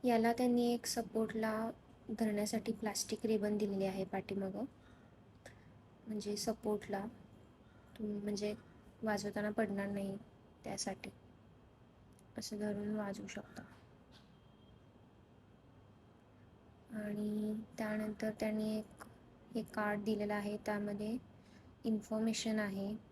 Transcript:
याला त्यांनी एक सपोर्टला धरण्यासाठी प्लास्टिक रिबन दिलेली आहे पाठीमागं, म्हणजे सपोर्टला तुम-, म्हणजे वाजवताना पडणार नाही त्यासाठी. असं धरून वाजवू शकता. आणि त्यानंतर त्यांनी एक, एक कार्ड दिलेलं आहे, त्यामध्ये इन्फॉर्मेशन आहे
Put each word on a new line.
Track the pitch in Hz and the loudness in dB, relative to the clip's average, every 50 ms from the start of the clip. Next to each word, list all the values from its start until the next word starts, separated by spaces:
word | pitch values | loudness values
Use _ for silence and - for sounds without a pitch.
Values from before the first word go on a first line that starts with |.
| - | 6
याला | 247 233 226 226 233 | 6 6 8 6 6
त्यांनी | 233 247 254 247 240 240 240 240 | 6 6 6 6 6 6 6 6
एक | 240 233 - | 4 2 0
सपोर्टला | - - 240 226 190 - 220 220 220 - 220 220 220 214 220 226 226 - - - - - - - - | 0 0 0 -2 0 2 0 0 2 0 0 0 2 0 0 -2 -2 -4 -8 -14 -20 -20 -16 -8 -6
धरण्यासाठी | 214 - 226 214 208 202 208 214 - 220 220 - | 0 2 2 4 4 2 2 2 2 0 0 0
प्लास्टिक | 220 - - 214 202 - - - 220 214 - | -2 0 -2 -2 -2 -2 -2 -2 -2 -2 2
रिबन | 214 220 208 202 208 214 | 2 2 4 4 2 2
दिलेली | 208 214 196 196 190 190 | 2 2 2 2 2 2
आहे | 190 190 196 190 | 2 2 0 -2
पाठीमागं, | 185 - 190 190 - 196 196 190 190 196 202 240 - - - - - - - - - - - - - - - - - - - - - - - - - - - - | -2 -2 -4 -2 -2 -2 -2 -2 -2 -2 -4 -6 -6 -6 -14 -20 -20 -20 -20 -20 -20 -20 -20 -20 -20 -20 -20 -20 -20 -20 -20 -20 -20 -20 -20 -20 -20 -20 -18 -10
म्हणजे | 226 214 208 208 208 208 | -6 -6 -4 -2 -2 -2
सपोर्टला | 208 - - 220 - - 214 214 208 - - - 196 - - - - - - - - - - - - - - - - - - - - | 0 0 0 0 0 2 0 0 0 0 -2 -2 -2 -2 -4 -8 -10 -18 -20 -20 -20 -20 -20 -20 -20 -20 -20 -20 -20 -20 -20 -10 -6
तुम-, | 220 208 208 208 | -4 -2 -2 -2
म्हणजे | 202 208 208 196 202 208 214 - - - - - - - - - | -2 -2 -2 0 0 -2 -2 -4 -10 -20 -20 -20 -20 -20 -12 -4
वाजवताना | - 220 208 202 202 208 196 214 208 214 | 0 0 0 2 0 -2 -2 0 0 0
पडणार | 208 - 220 202 196 196 196 202 | 2 2 2 2 2 0 0 0
नाही | 202 196 196 196 196 208 - - - - - - - - - | -2 -2 -2 -4 -4 -6 -10 -16 -20 -20 -20 -20 -20 -12 -8
त्यासाठी. | - 196 196 - - 190 - - - - - - - - - - - - - - - - - - - - - - - - - - - - - | -8 -4 -4 -2 -4 -4 -4 -8 -12 -14 -14 -20 -20 -20 -20 -20 -20 -20 -20 -20 -20 -20 -20 -20 -20 -20 -20 -20 -20 -20 -20 -20 -12 -10 -10
असं | 214 - 214 208 | -8 -6 -4 -2
धरून | 208 208 202 202 208 208 214 | 0 0 0 0 -2 -2 -2
वाजवू | 214 208 202 196 202 202 190 | -2 -2 -4 -4 -6 -8 -8
शकता. | - 208 - - - - - - - - - - - - - - - - - - - - - - - - - - - - - - - - - - - - - - - - - - - - - - - - - - - - - - - - - - - - - - - - - - - - - - 226 | -8 -10 -10 -10 -14 -14 -14 -14 -18 -20 -20 -20 -20 -20 -20 -20 -20 -20 -20 -20 -20 -20 -20 -20 -20 -20 -20 -20 -20 -20 -20 -20 -20 -20 -20 -20 -20 -20 -20 -20 -20 -20 -20 -20 -20 -20 -20 -20 -20 -20 -20 -20 -20 -20 -20 -20 -20 -20 -20 -20 -20 -20 -20 -20 -20 -20 -20 -20 -20 -20 -16 -8 -6
आणि | 214 208 208 208 208 214 208 208 214 208 214 214 220 220 - - - | -6 -4 -2 -2 0 0 0 0 0 0 0 0 -2 -6 -8 -6 -4
त्यानंतर | 220 214 214 214 214 214 214 - 220 220 214 - | -2 0 0 0 0 -2 -2 0 -2 -2 0 2
त्यांनी | 220 220 214 214 214 214 214 214 | 0 2 2 2 2 2 0 0
एक, | 220 - - - - - - - - - - - - - - | -2 -6 -12 -18 -18 -18 -18 -20 -20 -20 -20 -20 -20 -4 -4
एक | 233 214 - - | -4 -4 -2 -2
कार्ड | 214 214 208 208 208 208 | 0 2 2 2 2 2
दिलेलं | 220 214 208 208 208 208 | 2 2 2 2 0 0
आहे, | 208 202 208 208 214 - | 0 0 -2 -4 -2 -2
त्यामध्ये | - 208 208 208 208 202 202 208 214 226 254 - - - - - - - - - - - - - | 0 0 0 0 -2 -2 -2 -2 -2 -2 -4 -4 -10 -20 -20 -20 -20 -20 -20 -20 -20 -20 -4 0
इन्फॉर्मेशन | 233 220 208 208 - 220 220 220 226 220 - - 226 214 214 | 2 2 2 2 0 0 2 4 2 2 2 2 2 2 2
आहे | 208 202 196 196 196 202 214 226 - - | 2 0 0 -2 -2 -2 -4 -6 -8 -14